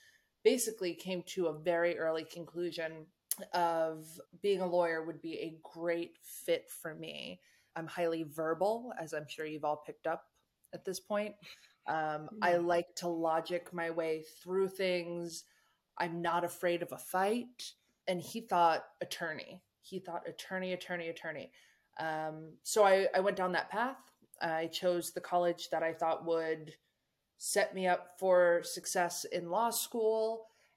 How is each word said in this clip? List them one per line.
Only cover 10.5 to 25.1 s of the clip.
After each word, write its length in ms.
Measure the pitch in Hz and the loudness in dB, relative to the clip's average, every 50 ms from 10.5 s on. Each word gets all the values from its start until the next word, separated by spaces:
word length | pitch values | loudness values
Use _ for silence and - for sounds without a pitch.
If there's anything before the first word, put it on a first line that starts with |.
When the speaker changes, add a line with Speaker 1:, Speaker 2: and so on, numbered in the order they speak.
| _ _ _ _ - | _ _ _ _ -14
Speaker 1:
at 120 | 170 - | -10 -6
this 140 | 190 185 - | -6 -6 -6
point. 360 | - - 208 208 208 208 208 - - - - - - - _ _ - | -6 -4 -2 -2 -2 -4 -8 -14 -18 -20 -20 -20 -20 -20 _ _ -6
Um, 420 | - 151 160 156 156 151 151 156 - 214 214 | -4 -2 -2 0 -2 -2 -4 -6 -8 -6 0
I 120 | 190 175 175 | 4 4 4
Speaker 2:
Mm. 120 | 175 170 | 4 4
Speaker 1:
like 300 | 175 175 175 175 - - | 4 2 2 2 -2 -6
to 140 | - 180 175 | -6 -4 -2
logic 640 | 170 165 165 160 160 165 165 - 175 170 170 - 180 | -2 0 2 2 2 2 0 0 -4 -4 -4 -4 -6
my 180 | 175 165 165 | -4 -4 -2
way 320 | 165 170 165 160 160 156 156 - - - | -2 0 0 0 -2 -2 -4 -10 -18 -14
through 280 | - 175 185 196 190 185 | -6 -2 0 2 2 2
things. 720 | 190 - 190 185 180 175 170 170 170 175 170 170 165 - - _ _ _ _ _ _ _ _ _ - | 0 0 0 2 2 0 0 -2 -4 -4 -6 -6 -8 -12 -14 _ _ _ _ _ _ _ _ _ -4
I'm 240 | - 170 175 165 170 | -4 -2 -2 -2 -2
not 240 | 170 170 165 175 175 | 0 0 2 2 0
afraid 360 | 170 175 - - 175 175 170 | -2 -2 0 0 0 2 0
of 120 | 170 - - | -2 -6 -8
a 40 | |
fight. 760 | - - - - 185 190 202 226 247 240 - - - - - - _ _ _ _ _ - | -12 -8 -2 0 2 2 2 2 0 -2 -6 -12 -14 -14 -14 -16 _ _ _ _ _ -4
And 140 | - 185 175 | -4 -4 -4
he 200 | - - - 226 | -4 -6 -8 -8
thought 440 | - - 175 175 170 165 160 160 - - - - | -4 2 4 6 8 8 6 4 -2 -6 -10 -8
attorney. 600 | 175 175 - - 175 165 156 127 - - - 180 _ _ _ _ | -8 -8 -6 -6 -6 -6 -6 -8 -10 -14 -16 -20 _ _ _ _
He 180 | - - 190 185 | -16 -12 -10 -10
thought 280 | - 175 170 180 - | -8 -8 -8 -8 -8
attorney, 460 | 165 151 - - - 190 185 185 185 180 | -8 -10 -10 -10 -6 -6 -4 -4 -4 -4
attorney, 360 | 180 - - 180 170 165 165 | -4 -6 -6 -6 -6 -6 -6
attorney. 420 | 165 - - 165 156 135 - - _ - _ _ _ _ _ _ - - | -8 -8 -8 -8 -8 -8 -10 -14 _ -20 _ _ _ _ _ _ -10 -6
Um, 580 | 160 160 156 156 156 156 156 156 156 160 - - - | -4 -4 -2 -2 -4 -4 -6 -8 -12 -16 -16 -12 -6
so 220 | - - 220 208 | 2 6 8 8
I, 220 | 196 190 190 190 - - | 8 8 8 6 4 4
I 40 | 190 | 4
went 180 | 190 202 185 | 4 4 2
down 140 | 190 185 180 180 | 2 2 2 2
that 160 | 160 - - | 0 0 0
path. 280 | 196 208 233 262 269 - - _ _ _ _ _ - - | 0 -2 0 -2 -2 -8 -14 _ _ _ _ _ -8 -4
I 260 | - 165 160 160 165 | -2 0 0 0 0
chose 440 | 165 - - 190 180 180 175 170 - | -2 -2 0 2 2 2 2 0 -4